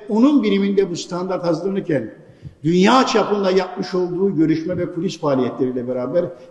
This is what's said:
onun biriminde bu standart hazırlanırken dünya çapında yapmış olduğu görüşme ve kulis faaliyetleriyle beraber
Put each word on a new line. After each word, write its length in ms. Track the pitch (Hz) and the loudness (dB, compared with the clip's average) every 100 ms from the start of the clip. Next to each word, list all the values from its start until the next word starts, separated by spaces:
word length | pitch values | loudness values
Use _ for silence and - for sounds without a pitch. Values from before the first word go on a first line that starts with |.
| - | -4
onun 340 | 214 277 285 | 2 4 4
biriminde 480 | 208 196 202 196 180 | 2 2 2 0 0
bu 60 | 160 | -2
standart 480 | - 175 190 180 | -8 -6 -4 -4
hazırlanırken 720 | 165 156 196 196 156 139 110 - - - - - | -2 -2 -2 -4 -2 -4 -4 -14 -20 -20 -20 -6
dünya 420 | 147 180 202 262 254 | 0 4 6 6 4
çapında 440 | 208 - 208 190 | 2 2 0 2
yapmış 440 | 185 185 - 190 | 2 0 -6 -4
olduğu 420 | 180 175 165 196 151 | -2 -2 0 0 2
görüşme 420 | 156 160 185 175 | 2 0 -2 -4
ve 160 | 180 | -6
kulis 260 | 170 185 - | -4 -6 -2
faaliyetleriyle 680 | 147 131 120 - 127 123 123 | 0 0 0 -2 -2 -2 -4
beraber 360 | 127 127 175 - - - | -4 -2 -2 -2 -8 -20